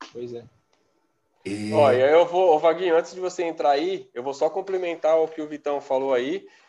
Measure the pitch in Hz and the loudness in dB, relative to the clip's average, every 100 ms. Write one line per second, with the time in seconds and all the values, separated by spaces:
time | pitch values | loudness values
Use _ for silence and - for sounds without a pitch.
0 | - 117 123 120 113 _ _ _ _ _ | -20 -16 -14 -14 -18 _ _ _ _ _
1 | _ _ _ _ 190 - 214 208 139 123 | _ _ _ _ -10 -8 -2 2 4 4
2 | 135 160 170 175 185 156 165 170 185 165 | 4 4 4 2 4 4 4 2 2 2
3 | 170 185 180 180 170 165 151 143 175 185 | 0 -4 -8 -4 -6 -2 0 2 0 -4
4 | - 123 131 135 160 190 190 185 175 165 | -8 -10 -8 -2 -2 -2 -6 -4 -4 -4
5 | 156 160 160 160 151 147 147 143 - 135 | 2 2 2 -4 -10 -8 -6 -6 -2 -2
6 | 135 127 131 190 - _ | 0 0 0 -6 -10 _